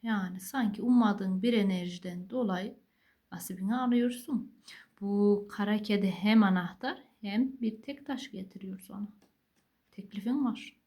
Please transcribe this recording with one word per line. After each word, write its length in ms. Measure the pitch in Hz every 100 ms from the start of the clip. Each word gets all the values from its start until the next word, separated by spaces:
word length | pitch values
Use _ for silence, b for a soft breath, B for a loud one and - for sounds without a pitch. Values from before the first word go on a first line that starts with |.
Yani 360 | 226 214 185 185
sanki 420 | - 269 220 -
ummadığın 600 | 240 247 214 202 190 185
bir 120 | 233
enerjiden 760 | 233 202 180 175 180 185 175 185
dolayı 460 | 254 226 180 208 - _ _ _ _ _
nasibini 440 | 180 - 185 190 247
arıyorsun. 760 | 254 240 240 240 - 262 - _ B B B _
Bu 460 | 202 202 208 202 202
kara 300 | - 202 214
kedi 300 | 214 202 190
hem 320 | 175 202 220
anahtar 600 | 202 180 175 - 254 359 - _
hem 400 | 202 208 269 -
bir 200 | 226 214
tek 240 | - 277 -
taş 260 | 269 -
getiriyor 480 | 190 190 190 190 190
sana. 280 | - 196 208 - _ _ _ _ _ _ _
Teklifin 540 | - 196 202 202 277 254
var. 300 | - - _